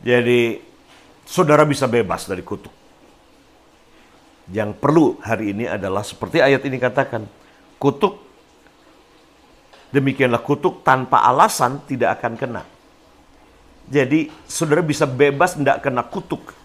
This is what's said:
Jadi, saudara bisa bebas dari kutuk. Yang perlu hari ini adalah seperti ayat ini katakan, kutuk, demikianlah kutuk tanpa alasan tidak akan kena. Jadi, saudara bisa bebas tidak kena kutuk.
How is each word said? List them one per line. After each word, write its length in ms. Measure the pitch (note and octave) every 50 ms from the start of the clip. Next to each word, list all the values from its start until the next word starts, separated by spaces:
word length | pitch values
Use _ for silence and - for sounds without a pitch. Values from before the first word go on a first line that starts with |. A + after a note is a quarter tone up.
| -
Jadi, 560 | A#2+ B2 B2 A#2+ A#2+ B2 A#2+ A#2 A#2 - - - - _ _ _ _ - - _ _ _ _ _
saudara 400 | - - F3+ F3+ C#3+ D3+ D3 D3+
bisa 240 | D3 C3 - C3 A#2+
bebas 400 | A#2 A#2+ G#2+ F2 F2 E2+ - F#2+
dari 160 | F#2+ F2+ E2+
kutuk. 320 | - G2+ - - - - _ _ _ _ _ _ _ _ _ _ _ _ _ _ _ _ _ _ _ _ _ _ _ _ _ _ _ _ _ _ _ _ _ _ -
Yang 240 | F#2 G#2+ G#2+ G#2 G2+
perlu 400 | - C3+ C3+ D#3 E3+ D3 G#2 - - -
hari 320 | G#2+ A2+ G2 A2 G2+ G2
ini 80 | G#2 A#2+
adalah 400 | F2 F#2 G2+ G2 F#2+ F#2+ G2+ G#2+
seperti 400 | - - - A#2 F2 - E3 C3
ayat 160 | C#3 C#3 C3 C#3 C#3
ini 80 | B2+
katakan, 480 | A#2+ B2+ B2 G#2+ C#3+ B2+ - B2 A2 G#2+ G2+ - _ _ _ _ _ _ _ _ _
kutuk, 400 | - C#3 C#3 - G#3+ F#3+ - - - _ _ _ _ _ _ _ _ _ _ _ _ _ _ _ _ _ _ _ _ _ _ _ _ _ _ _ _ _ - - - _
demikianlah 560 | B2 C#3+ C3+ C3+ C3 - C3 B2 A#2 A#2 -
kutuk 400 | - D3 C#3+ - F3 - - -
tanpa 400 | D#3 C3 C3 B2 - - - -
alasan 560 | A#2+ B2+ D3 F#3+ G#3 - - C3 B2 C#3 D3 - -
tidak 320 | C3+ A#2 A#2 F#2 G2+ -
akan 160 | - A2+ A2+
kena. 260 | - C3+ A#2+ A#2 - - - - _ _ _ _ _ _ _ _ _ _ _ _ _ _ _ _ _ _ _ - -
Jadi, 480 | - - C3 D3 C3 B2 D3 D#3+ D3 - - - -
saudara 320 | - - - E3 D3+ D3 E3+
bisa 320 | F3 D3 C#3+ - D#3 C3+
bebas 480 | B2+ B2 D3 C#3+ C#3 C#3 F3 F3 - D3
tidak 240 | C#3 C3+ - -
kena 240 | - C#3 B2 B2 A#2+
kutuk. 480 | - - F#3+ - - D#3 - - - - -